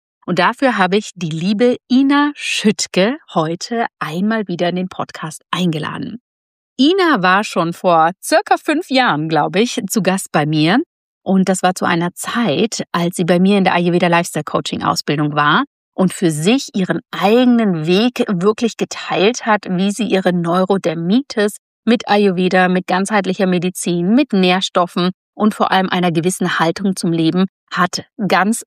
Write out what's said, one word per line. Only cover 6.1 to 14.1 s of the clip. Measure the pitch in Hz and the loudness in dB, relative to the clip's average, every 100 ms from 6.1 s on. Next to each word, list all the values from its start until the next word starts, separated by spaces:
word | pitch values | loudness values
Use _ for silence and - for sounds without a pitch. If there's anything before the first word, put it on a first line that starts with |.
| 240 _ _ _ _ _ - | -14 _ _ _ _ _ 0
Ina | 285 392 339 240 | 2 4 2 2
war | 185 196 | 2 2
schon | 214 190 165 | 0 -2 -2
vor | - 185 165 160 - | 0 2 4 4 0
circa | - 320 - 359 | 0 0 2 0
fünf | - 302 - | 0 -4 0
Jahren, | 262 240 147 156 | 0 2 0 0
glaube | 156 160 175 | 0 0 0
ich, | 240 - 190 | 0 -2 -4
zu | 226 | -2
Gast | 185 190 - | 0 -2 -2
bei | 170 | -2
mir. | 151 156 156 233 349 _ _ _ | 0 2 2 2 -2 _ _ _
Und | - 190 185 | 0 2 2
das | 185 | 0
war | 185 185 | -2 -2
zu | |
einer | 196 170 170 | -2 -2 -4
Zeit, | - - 240 220 139 220 - - | -6 -6 -2 0 0 -2 -4 -6
als | 180 175 | -4 -2
sie | - | 0
bei | 170 175 | 0 2
mir | 190 202 | 4 2
in | |
der | 185 | 2
Ayurveda | 175 175 175 | 0 2 2
Lifestyle | 175 | 2